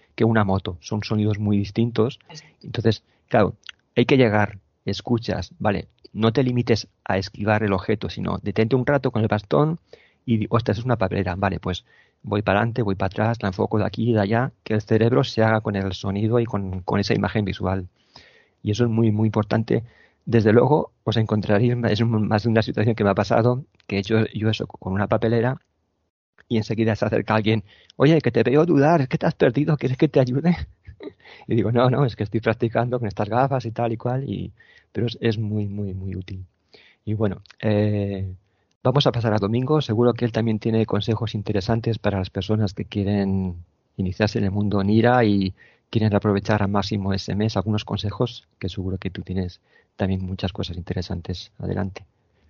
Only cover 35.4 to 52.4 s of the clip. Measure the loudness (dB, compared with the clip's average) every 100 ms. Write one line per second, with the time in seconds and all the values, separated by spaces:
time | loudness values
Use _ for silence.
35.4 | -2 -4 -4 -6 -6 -8 -8 -10 -10 -14
36.4 | -14 _ _ -20 -20 _ -6 -2 -2 -2
37.4 | -12 -6 0 2 2 0 -2 -4 -8 -10
38.4 | _ _ _ _ 0 2 2 2 0 0
39.4 | 0 0 0 0 0 2 2 2 0 0
40.4 | 0 0 0 0 2 0 0 -2 -2 -4
41.4 | -4 -2 0 0 -2 -2 -2 -2 -4 -6
42.4 | -2 0 -2 -4 -8 -4 -2 0 0 0
43.4 | -2 -6 -14 _ _ -6 -4 -2 -2 0
44.4 | -2 -2 0 0 2 4 6 6 4 4
45.4 | 0 -4 _ _ _ -2 2 2 2 0
46.4 | 0 0 0 -2 -2 -4 -2 -4 -4 -2
47.4 | -2 -2 -2 -2 -4 -6 -4 -4 -4 -6
48.4 | -20 -12 -10 -6 -6 -6 -8 -10 -6 -6
49.4 | -6 -8 _ _ _ -4 -2 -2 -4 -6
50.4 | -6 -6 -8 -8 -8 -8 -6 -8 -8 -10
51.4 | -12 -10 -6 -4 -6 -8 -18 _ _ _